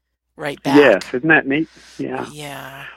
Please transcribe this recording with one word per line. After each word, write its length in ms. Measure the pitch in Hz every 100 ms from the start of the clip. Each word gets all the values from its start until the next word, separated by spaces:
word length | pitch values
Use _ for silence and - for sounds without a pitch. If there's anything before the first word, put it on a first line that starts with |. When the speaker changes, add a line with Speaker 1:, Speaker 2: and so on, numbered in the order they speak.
| _ _ _ -
Speaker 1:
right 260 | 151 139
back. 140 | 143 143
Speaker 2:
Yes, 360 | 139 95 -
isn't 160 | 127 156
that 160 | 151 131
neat? 220 | 143 165 _ - -
Yeah. 260 | 135 131 131
Speaker 1:
Yeah. 540 | 147 147 135 135 135 -